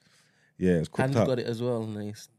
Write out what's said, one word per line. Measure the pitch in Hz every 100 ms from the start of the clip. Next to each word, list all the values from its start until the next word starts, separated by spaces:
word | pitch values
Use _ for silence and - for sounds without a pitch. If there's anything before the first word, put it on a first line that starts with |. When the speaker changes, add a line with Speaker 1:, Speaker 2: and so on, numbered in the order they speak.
| _ _ _ _ _ -
Speaker 1:
yeah, | 92
it's | 87 80
cooked | - 131
Speaker 2:
And | 131
Speaker 1:
up. | 98
Speaker 2:
got | 120
it | -
as | 113
well, | 120 117
and | 110 104
they | 104
s-, | 107 -